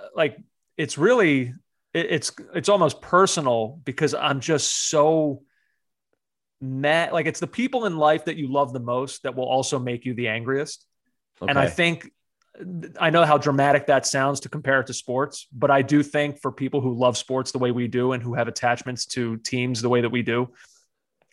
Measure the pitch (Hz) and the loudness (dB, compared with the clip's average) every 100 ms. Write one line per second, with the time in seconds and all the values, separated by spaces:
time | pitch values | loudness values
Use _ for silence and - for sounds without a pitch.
0 | - - 151 - - _ _ - 143 139 | -8 -2 -2 -2 -20 _ _ -8 -8 0
1 | 190 247 175 135 123 123 _ _ _ 160 | 2 4 4 2 -2 -10 _ _ _ -4
2 | 165 156 - - - 196 - 202 156 - | -2 -2 -4 -12 -10 -4 2 4 4 0
3 | - 180 190 180 135 117 110 160 - 120 | 2 4 4 2 0 0 -2 -8 -10 -2
4 | 147 135 147 139 160 151 - - - 156 | -2 0 0 0 0 0 0 -4 0 4
5 | 151 160 151 131 _ _ _ _ _ _ | 4 4 0 -4 _ _ _ _ _ _
6 | _ _ _ _ _ - 131 131 147 165 | _ _ _ _ _ -14 -8 -4 0 0
7 | 170 175 156 - 175 - 247 247 214 160 | 0 -2 -2 -4 -6 -4 -4 -2 -2 2
8 | 151 160 165 160 135 139 135 127 120 123 | 2 2 -2 -6 -2 0 0 -4 -4 -4
9 | 135 - 135 127 127 131 127 135 123 120 | -4 -8 -10 -6 -2 -2 0 -4 -4 -6
10 | 127 117 117 113 117 135 156 - _ _ | -6 -4 -4 -4 -2 -4 -4 -12 _ _
11 | _ _ _ - - 139 135 80 170 165 | _ _ _ -8 -2 2 2 2 0 0
12 | - _ _ _ _ - 185 175 - - | -8 _ _ _ _ -18 -12 -12 -12 -2
13 | 156 165 156 147 147 139 139 139 143 135 | 2 4 6 4 4 2 4 4 4 2
14 | - 135 139 139 - 151 131 135 127 123 | 2 0 0 -2 -6 -6 0 0 0 -6
15 | - 127 139 - - 127 143 139 127 147 | -4 -2 -2 -6 -14 0 4 4 6 2
16 | 143 147 147 143 135 - 135 143 131 120 | 2 0 -2 -2 -8 -6 -4 -2 -2 2
17 | 123 113 - 131 127 127 123 123 120 123 | 2 2 -4 -4 -2 -2 0 0 -2 0
18 | 127 127 120 120 113 - 120 120 127 123 | 0 -2 -4 -4 -4 -2 -2 -2 -4 -8
19 | - 127 117 113 - 123 127 117 120 123 | -8 -4 -4 -4 -6 -4 -2 -2 2 2
20 | 117 120 117 120 123 _ - _ _ _ | 2 -2 -2 -2 -4 _ -20 _ _ _
21 | _ _ _ | _ _ _